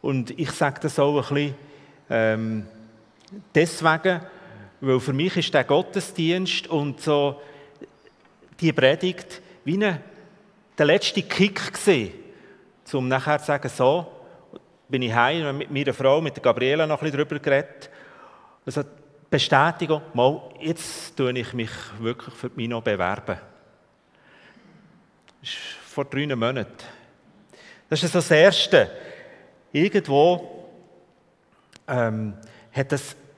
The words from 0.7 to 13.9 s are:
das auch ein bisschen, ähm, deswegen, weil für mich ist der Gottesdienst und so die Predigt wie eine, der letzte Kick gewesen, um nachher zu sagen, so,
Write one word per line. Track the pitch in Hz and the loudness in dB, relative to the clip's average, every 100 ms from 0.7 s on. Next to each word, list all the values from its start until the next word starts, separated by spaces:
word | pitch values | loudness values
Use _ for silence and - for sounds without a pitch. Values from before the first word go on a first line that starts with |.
| 135 | -2
das | 156 151 | -6 2
auch | 143 147 | 2 2
ein | - | 0
bisschen, | 143 147 135 - - - - _ | -2 -2 -6 -16 -20 -20 -20 _
ähm, | 117 110 110 113 110 98 - - - _ _ _ 202 - - | 0 2 0 -2 -6 -8 -18 -20 -20 _ _ _ -20 -2 0
deswegen, | 165 - 160 160 190 175 165 - - - - _ | 0 2 2 2 0 -2 -6 -20 -20 -20 -20 _
weil | 135 131 | 0 0
für | 127 | 0
mich | 135 175 180 | -2 -2 -2
ist | 160 | 2
der | 147 | 2
Gottesdienst | 123 143 185 202 - - 160 175 185 - - | 4 2 2 -6 -8 -2 0 0 -2 -6 -2
und | 160 143 135 | -4 -2 -4
so | - 147 143 139 - - - - - _ _ _ _ _ _ - | 0 2 2 -2 -14 -20 -20 -20 -20 _ _ _ _ _ _ -2
die | 165 | 0
Predigt | - 131 160 185 180 - - - - | 4 4 4 -2 -6 -12 -18 -20 -12
wie | - 185 | -4 0
eine, | 208 160 - - - - _ _ _ - | 0 -2 -8 -20 -20 -20 _ _ _ 0
der | 147 | 4
letzte | 185 - - | 4 2 -4
Kick | - - 202 196 - | -4 2 2 2 -8
gewesen, | - - 160 101 - - - - - _ _ - | -2 2 2 0 -10 -20 -20 -20 -20 _ _ -8
um | 139 127 | -4 0
nachher | 131 151 151 | 0 0 -2
zu | - | 0
sagen, | 143 143 | -4 -4
so, | - 127 | 2 2